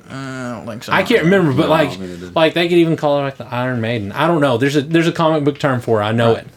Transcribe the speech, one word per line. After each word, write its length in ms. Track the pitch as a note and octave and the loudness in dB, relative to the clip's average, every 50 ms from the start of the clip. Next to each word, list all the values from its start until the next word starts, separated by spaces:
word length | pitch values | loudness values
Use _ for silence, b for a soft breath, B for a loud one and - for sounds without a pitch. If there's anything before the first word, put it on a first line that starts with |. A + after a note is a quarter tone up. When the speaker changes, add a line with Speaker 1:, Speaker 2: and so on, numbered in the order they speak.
| - - | -20 -16
Speaker 1:
Uh, 40 | B2+ | -14
I 360 | C3+ C3+ C3+ C3 C3 B2+ B2 A#2+ | -12 -12 -12 -10 -10 -10 -10 -10
don't 120 | G#2 - A#2 | -10 -10 -12
think 160 | A2 A2+ - | -12 -10 -6
so. 100 | - D3 | -2 0
Speaker 2:
I 100 | F3 F#3+ | 0 2
can't 200 | - A#3 G3+ D#3 | 2 2 2 4
remember, 280 | E3 G3+ F#3+ F3 D3 | 4 4 4 4 2
but, 120 | B2 C3 E3 | 2 2 2
Speaker 3:
No, 60 | C#3+ | 2
Speaker 2:
like, 180 | D#3 D#3+ D3+ C3+ | 2 2 2 0
Speaker 3:
I 20 | |
don't 80 | - F#2 F#2+ F2+ | -2 -8 -10 -12
think 140 | F2 F2 | -12 -12
it 20 | F2+ | -10
is. 120 | F2+ F2 | -6 0
Speaker 2:
like, 180 | E3 D#3+ D#3 - | 2 2 2 2
they 140 | E3+ F3 E3+ | 0 0 2
could 80 | F3+ E3+ | 4 4
even 180 | E3+ E3 D#3 | 4 4 2
call 220 | C3 - D3 C#3+ C#3+ | 0 0 0 0 0
her, 60 | C#3 | -2
like, 140 | C#3 C3+ - | -4 -6 -10
the 100 | A#2 G#2+ A#2+ | -12 -8 -6
Iron 280 | B2 B2 B2+ B2+ A#2+ | -4 -4 -2 -2 -2
Maiden. 300 | A2 A2 A#2+ A#2 G2+ G2 - | -2 -2 -2 -4 -4 -6 -4
I 140 | - D3+ E3+ | -2 0 0
don't 120 | F3 D#3+ | 2 2
know. 180 | C#3+ C#3 B2 A2 | 2 2 2 2
There's 180 | C3 C#3+ C#3 D3+ | 0 2 0 0
a, 40 | |
there's 260 | B2+ D#3 E3 E3+ E3 E3+ | 0 0 2 2 2 2
a 40 | |
comic 320 | - - E3 D#3 D#3+ D3+ C#3+ | 0 0 0 0 2 2 0
book 140 | C#3+ C#3 - | -2 -2 0
term 220 | - C#3+ B2+ B2 | 0 -2 0 0
for 160 | - - A2+ G#2+ | 0 0 0 0
her. 60 | G#2 | 2
I 80 | G#2+ A2+ | 0 0
know 200 | A#2 A#2 A#2 A2+ | 2 2 2 2
Speaker 1:
Right. 80 | - - | 0 -2
Speaker 2:
it. 40 | - - | -10 -8